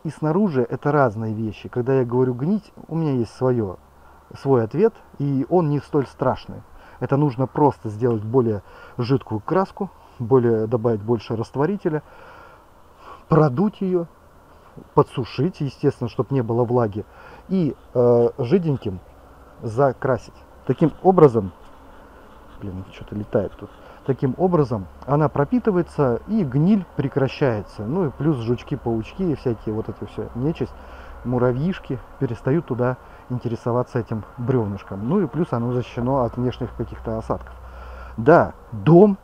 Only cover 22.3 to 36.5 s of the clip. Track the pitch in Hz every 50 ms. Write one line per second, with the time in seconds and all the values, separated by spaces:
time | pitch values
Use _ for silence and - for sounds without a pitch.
22.3 | - - - - - - - 101 90 92 95 - - - - - 101 104 104 -
23.3 | - 117 95 82 - - 104 - - - - - - - - - 131 - - 135
24.3 | 123 - 170 190 175 165 147 117 127 104 92 - - - - - 135 151 156 139
25.3 | - - 143 - - 247 - 226 190 175 165 - - - 147 127 117 113 - -
26.3 | 208 226 185 135 117 143 156 185 220 214 175 - - - - 131 - 139 135 123
27.3 | - - 151 131 113 104 92 - - - 107 104 147 190 185 139 - - 139 156
28.3 | 156 123 113 113 123 120 - - 147 - - 120 117 113 107 - - - 190 175
29.3 | 139 - - 131 117 - - 110 107 107 107 - 104 - 107 - - - 107 -
30.3 | - 117 127 151 165 - 131 - - - - - - - - - - - - 117
31.3 | 127 123 123 127 120 127 147 185 190 - - - 139 117 - - - - 139 113
32.3 | 120 - - 135 135 175 156 - 127 113 123 123 127 - - - - - - -
33.3 | 123 123 - 120 113 110 - 123 117 123 123 - - 127 110 - 117 110 104 -
34.3 | - - 123 117 131 127 110 101 101 98 - - 101 98 104 120 165 214 185 143
35.3 | - 147 175 - - 117 117 123 123 123 120 - - 127 120 123 135 139 123 110
36.3 | - - 123 127